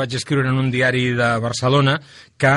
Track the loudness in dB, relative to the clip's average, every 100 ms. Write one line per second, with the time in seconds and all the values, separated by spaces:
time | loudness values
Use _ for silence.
0 | -4 -6 -4 -2 0 0 0 0 0 0
1 | 0 0 0 0 -2 -2 0 2 2 0
2 | -6 -20 -20 -2 2